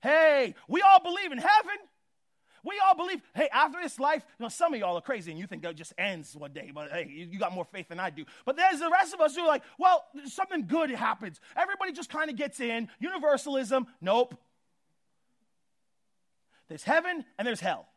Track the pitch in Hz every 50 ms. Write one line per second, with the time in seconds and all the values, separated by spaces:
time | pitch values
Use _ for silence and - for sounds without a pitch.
0 | - 302 294 320 320 311 294 277 254 202 - - - - - 359 403 392 392 359
1 | - 349 349 392 403 359 277 247 - 370 415 427 - - 403 415 403 _ _ _
2 | _ _ _ _ _ _ _ _ _ _ _ _ _ - 392 415 381 381 370 294
3 | 349 359 381 330 _ _ _ 170 302 277 - 247 302 320 277 349 349 294 - -
4 | 262 285 311 302 - _ _ _ 233 226 - - 339 339 302 226 208 180 175 170
5 | - - 269 220 170 170 160 160 185 175 196 160 156 170 165 151 165 - - -
6 | 185 202 190 165 147 - - 151 147 143 139 151 - 143 139 147 151 147 - 175
7 | 160 - 143 151 175 170 175 196 208 175 180 180 170 - - 196 - _ 170 175
8 | 185 185 160 147 147 - - - - - 277 302 349 381 370 285 320 330 330 370
9 | 392 320 359 359 320 302 262 330 339 320 302 277 - - - - 294 370 359 320
10 | - _ _ 277 285 269 - - 381 381 381 330 233 165 247 330 320 285 247 233
11 | 240 220 220 - 220 190 151 - _ - - - 349 381 403 392 392 370 302 294
12 | 320 - - 302 320 311 269 208 294 285 285 - 254 240 226 233 233 220 - _
13 | 220 330 381 359 277 302 285 262 - 294 277 269 262 196 262 262 240 - _ _
14 | 160 180 202 233 247 247 - - _ _ _ _ _ _ _ _ _ _ _ _
15 | _ _ _ _ _ _ _ _ _ _ _ _ _ _ _ _ _ _ _ _
16 | _ _ _ _ _ _ _ _ _ _ _ _ _ _ 160 147 - - 277 330
17 | 339 359 359 330 - _ _ - 208 240 233 185 - 190 156 104 85 _ _